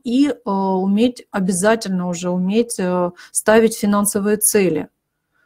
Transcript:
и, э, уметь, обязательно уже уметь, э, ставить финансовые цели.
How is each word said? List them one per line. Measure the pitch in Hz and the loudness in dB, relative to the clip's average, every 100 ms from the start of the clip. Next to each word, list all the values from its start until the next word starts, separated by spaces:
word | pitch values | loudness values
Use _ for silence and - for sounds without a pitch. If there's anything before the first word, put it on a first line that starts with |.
| 247 | -2
и, | 247 285 | 0 0
э, | - - | -2 -4
уметь, | 196 190 190 190 202 247 247 - | -2 0 0 0 2 0 -2 -8
обязательно | 208 190 180 208 226 202 185 180 | -4 -2 0 2 0 -2 -4 -4
уже | 170 180 | -4 -4
уметь, | 180 180 214 233 - | -2 0 0 -2 -2
э, | 180 180 175 180 - | -2 0 -2 -6 -12
ставить | - - 220 226 220 | -4 4 4 4 2
финансовые | 208 202 202 208 202 208 | 0 0 0 -2 -2 -2
цели. | - 214 185 156 - _ _ _ _ _ | 0 2 2 0 -6 _ _ _ _ _